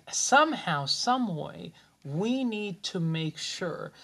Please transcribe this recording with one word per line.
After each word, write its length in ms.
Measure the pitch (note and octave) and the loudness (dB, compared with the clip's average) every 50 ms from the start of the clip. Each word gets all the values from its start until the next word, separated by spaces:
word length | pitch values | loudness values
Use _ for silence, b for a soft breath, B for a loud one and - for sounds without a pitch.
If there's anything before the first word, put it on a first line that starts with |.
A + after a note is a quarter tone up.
| - - | -12 -6
somehow, 720 | - - - - B3+ C#4+ D#4 D#4+ C4+ - - F3+ D3+ C#3+ C#3 | -2 -2 2 6 6 6 6 6 4 0 -2 -2 0 0 0
some 500 | C3+ - - - A#3+ B3+ C4 A#3+ G3 E3 | 0 -2 0 2 2 2 2 2 0 -2
way, 360 | D3 - - - - - - b b b b b b - | -4 -4 -6 -8 -10 -12 -14 b b b b b b -8
we 380 | C#3 C#3+ E3 G#3 A#3 B3+ C4+ C4 | -4 -2 0 0 2 2 2 0
need 380 | A#3 G#3+ G#3 G#3 G3+ F3 - - | 0 -2 -2 -4 -6 -6 -8 -6
to 160 | - - F3+ | -4 -2 0
make 380 | E3 D#3+ D#3+ D#3+ D#3+ D#3 D3+ | 0 0 0 0 0 -2 -4
sure 540 | - - - - - F#3 E3 - - - D#3 B B | -6 -8 -8 -6 -6 -6 -6 -4 -6 -8 -10 B B